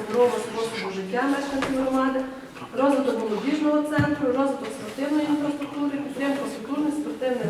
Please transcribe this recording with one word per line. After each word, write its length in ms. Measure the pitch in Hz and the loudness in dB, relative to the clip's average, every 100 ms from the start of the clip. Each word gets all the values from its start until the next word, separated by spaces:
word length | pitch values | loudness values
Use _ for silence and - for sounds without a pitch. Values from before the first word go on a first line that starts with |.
здорового 340 | 214 226 247 220 - | 0 4 4 4 -2
способу 400 | 220 226 214 190 190 | -4 -4 -4 -4 -4
життя 240 | 190 240 269 | -4 0 0
мешканців 420 | 277 277 269 269 262 | 0 0 -2 0 0
громади, 380 | 262 262 269 262 - - - - - 240 | 2 2 2 0 -2 -8 -14 -14 -6 2
розвиток 340 | 269 269 240 220 | 4 4 2 0
молодіжного 540 | 220 202 262 302 302 302 294 | 0 -2 0 2 4 2 2
центру, 340 | 302 294 285 262 254 | 2 2 2 2 2
розвиток 300 | 277 262 226 - | 2 0 -6 -8
спортивної 480 | 214 240 285 302 294 | -8 -4 0 2 2
інфраструктури, 600 | 294 285 285 285 285 285 277 - | 2 0 -4 -6 -2 -2 -2 -4
підтримка 380 | 247 277 277 - - | -4 -2 -2 -2 -6
культурних, 380 | 226 294 302 - | -4 -2 0 0
спортивних 480 | - - 254 240 226 | -4 -2 -2 0 -2